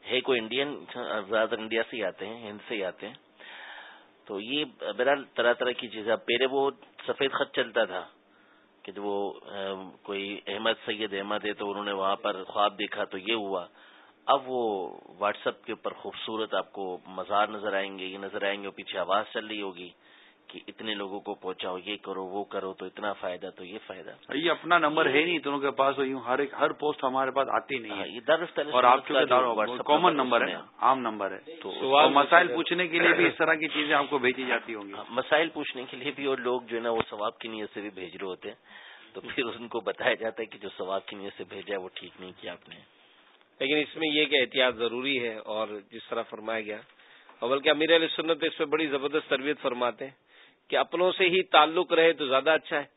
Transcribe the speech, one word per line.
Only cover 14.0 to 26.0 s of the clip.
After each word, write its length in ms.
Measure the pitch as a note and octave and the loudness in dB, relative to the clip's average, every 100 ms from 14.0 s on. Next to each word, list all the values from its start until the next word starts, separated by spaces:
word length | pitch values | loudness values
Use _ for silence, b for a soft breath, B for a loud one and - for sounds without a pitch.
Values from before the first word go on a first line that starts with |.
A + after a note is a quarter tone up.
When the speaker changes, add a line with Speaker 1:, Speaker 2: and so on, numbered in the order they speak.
| b b - | b b 2
Speaker 1:
اب 160 | C3+ B2+ | 2 2
وہ 420 | B2+ A#2 G2 E2 G1+ - | -2 0 -2 -4 -10 -20
WhatsApp 540 | F2 G2+ G#2 C3 A2 | -2 -2 0 -4 -6
کے 80 | - | -10
اوپر 200 | G#2+ G2+ | -8 -6
خوبصورت 640 | F#2 G2+ - - A2 G#2+ | -8 -12 -10 -8 -6 -2
آپ 180 | G2 F#2 | -2 -4
کو 260 | G2+ F#2+ F2+ - | -8 -8 -8 -10
مزار 420 | F#2 F2+ G2+ G#2 | -10 -2 0 0
نظر 260 | G#2+ G#2 | -2 -2
آئیں 240 | G2 G2 F#2+ | -2 -4 -6
گے، 60 | |
یہ 140 | F#2 F#2+ | -10 -8
نظر 240 | G2 G2+ | -8 -4
آئیں 180 | G2+ G2+ | -2 -4
گے، 60 | G2+ | -8
اور 80 | |
پیچھے 240 | F#2+ F#2+ G2+ | -12 -10 -6
آواز 260 | F2 G2 G#2+ | 0 0 0
چل 140 | A#2+ G#2+ | -8 -6
رہی 140 | G#2+ | -6
ہوگی 300 | G2 F2 F2+ - b b b b _ | -8 -8 -14 -16 b b b b _
کہ 140 | F#2 - | -16 -16
اتنے 260 | - A2 | -12 -8
لوگوں 260 | G#2 G2 G2+ | -6 -6 -8
کو 140 | G2+ | -8
پہنچاؤ، 440 | G2 F#2 F#2 G2 F#2 | -8 -8 -6 -6 -6
یہ 180 | F2+ G#2 | -8 -8
کرو، 220 | - F#2+ | -8 -8
وہ 200 | F#2+ G2 | -6 -8
کرو 280 | G2+ G2 F#2+ | -6 -6 -8
تو 140 | F#2 F#2 | -8 -12
اتنا 260 | - G#2 | -6 -6
فائدہ، 380 | G2 G2 F2+ F#2 F2+ | -4 -6 -8 -10 -12
تو 80 | |
یہ 140 | F2+ G#2+ - | -14 -14 -14
فائدہ۔ 240 | F#2+ D#2+ - - | -14 -14 -18 -6
Speaker 2:
یہ 160 | C#3+ E3 | -2 0
اپنا 280 | D3+ D#3 F3 | 0 4 4
نمبر 280 | D3+ D#3 D3+ | 6 4 4
ہے 180 | C#3 | 4
نہیں، 140 | E3 E3+ | 4 0
تم 120 | C#3 | -2
لوگوں 200 | C#3+ C#3 | 0 -2
کے 60 | C#3 | 2
پاس 220 | C#3 | 2
یوں 220 | C3+ | 2